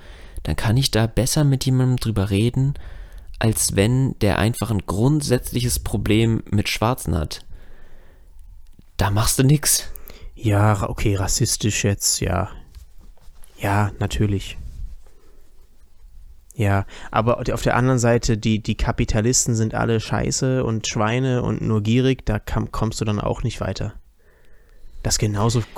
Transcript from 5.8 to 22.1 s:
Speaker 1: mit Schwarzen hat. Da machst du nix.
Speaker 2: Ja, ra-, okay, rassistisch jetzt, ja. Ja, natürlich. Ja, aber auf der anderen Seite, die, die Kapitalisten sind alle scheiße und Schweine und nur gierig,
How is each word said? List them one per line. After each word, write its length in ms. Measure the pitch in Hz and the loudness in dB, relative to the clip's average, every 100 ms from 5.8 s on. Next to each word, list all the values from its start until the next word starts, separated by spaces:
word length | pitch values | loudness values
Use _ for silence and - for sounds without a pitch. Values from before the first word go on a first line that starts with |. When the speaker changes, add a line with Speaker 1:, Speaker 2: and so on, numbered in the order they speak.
| - 107 104 107 113 110 - | -2 -2 4 4 4 2 0
Speaker 1:
mit 200 | 101 101 | 0 0
Schwarzen 460 | - 110 131 - 82 | 0 0 0 -2 -2
hat. 300 | - - - - - - - - - - - - - - - - - - | -2 -8 -14 -16 -14 -16 -16 -16 -18 -20 -20 -20 -20 -20 -20 -20 -18 -2
Da 140 | 98 | 0
machst 260 | 104 120 - | 2 2 4
du 60 | |
nix. 480 | 135 147 - - - - - - - - | 6 6 4 0 -2 -10 -12 -14 -16 -4
Speaker 2:
Ja, 380 | 107 101 107 | 0 4 4
ra-, 160 | 98 - | 4 0
okay, 260 | - 110 95 | 0 0 2
rassistisch 680 | 92 - 117 - 104 - | 0 0 0 0 0 0
jetzt, 360 | 101 98 - - | 0 0 0 0
ja. 300 | 92 90 92 - - - - - - - - - - - | 0 0 -2 -8 -16 -20 -20 -20 -20 -18 -20 -16 -18 -6
Ja, 320 | 101 101 101 - | 0 2 0 0
natürlich. 580 | 104 - 104 98 - - - - - - - - - - - - - - - - - - - - - - | -4 0 0 0 -4 -10 -12 -10 -10 -10 -16 -20 -20 -20 -20 -20 -20 -20 -20 -20 -20 -20 -20 -20 -18 -2
Ja, 320 | 101 98 - - - | 0 2 -2 -10 -4
aber 280 | 113 113 117 127 | 0 2 0 -2
auf 80 | 123 | -2
der 140 | 135 120 | 0 2
anderen 240 | 127 127 | 4 4
Seite, 400 | 117 117 - 107 | 4 2 2 0
die, 180 | 113 107 | 2 0
die 180 | - 107 | 0 -2
Kapitalisten 760 | - - 120 110 113 127 - | 0 0 0 2 2 2 0
sind 220 | 113 110 110 | 0 0 0
alle 240 | 113 110 | 0 0
scheiße 640 | - 110 127 131 131 131 | 0 -2 -2 0 0 0
und 240 | 120 110 - | 0 -2 -4
Schweine 560 | - 107 123 131 123 | -2 0 2 0 0
und 180 | 110 110 | 0 -2
nur 220 | 107 110 | 0 0
gierig, 420 | 110 123 131 | 2 2 4